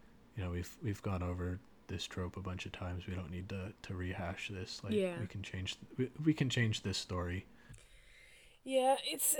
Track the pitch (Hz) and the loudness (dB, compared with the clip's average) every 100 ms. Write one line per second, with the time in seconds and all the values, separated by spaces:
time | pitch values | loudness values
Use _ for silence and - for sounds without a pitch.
0 | - - - - 92 87 85 - 107 101 | -20 -20 -12 -4 -2 -2 -4 -4 -2 -2
1 | 104 92 90 90 90 90 - - - 90 | 0 0 0 0 0 -2 -8 -20 -8 -6
2 | - - 90 - 92 90 - - 92 90 | -4 -4 -4 -4 -4 -4 -6 -4 -4 -4
3 | 90 90 87 90 95 98 90 - - 92 | -4 -4 -4 -6 -6 -6 -6 -10 -8 -4
4 | 90 95 87 87 - 95 92 - 101 214 | -4 -2 -4 -4 -6 -6 -8 -8 0 2
5 | 185 170 98 104 98 92 92 - - - | 2 -2 -6 -6 -6 -6 -4 -6 -8 -4
6 | 127 - 156 151 135 123 113 107 101 92 | -2 2 2 4 4 4 4 4 0 -2
7 | - 90 87 92 - - - - - - | -2 -2 -2 -2 -6 -16 -18 -18 -18 -20
8 | - - - - - - 262 262 262 269 | -20 -20 -20 -20 -20 -14 2 6 8 6
9 | - 320 - - | 4 2 4 4